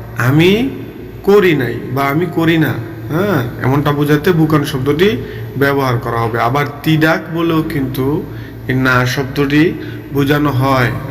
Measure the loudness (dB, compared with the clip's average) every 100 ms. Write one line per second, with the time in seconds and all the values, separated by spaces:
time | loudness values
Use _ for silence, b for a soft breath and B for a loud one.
0 | -12 -2 2 4 4 4 0 -4 -12 -14
1 | -16 -6 4 6 6 2 0 -4 -4 -2
2 | 0 0 0 0 2 4 2 -2 -6 -10
3 | -6 -2 0 0 -2 -2 0 2 2 0
4 | 2 2 2 2 4 2 0 -2 -2 2
5 | 2 0 B B B -2 0 2 0 0
6 | -2 -2 -2 0 0 0 -2 -4 0 2
7 | 4 0 -2 -2 0 0 -2 -4 -4 -2
8 | -2 -2 -6 B B B -4 0 2 2
9 | 2 -2 -4 -2 2 4 2 0 B B
10 | -6 -2 0 2 2 0 2 2 0 -2
11 | -4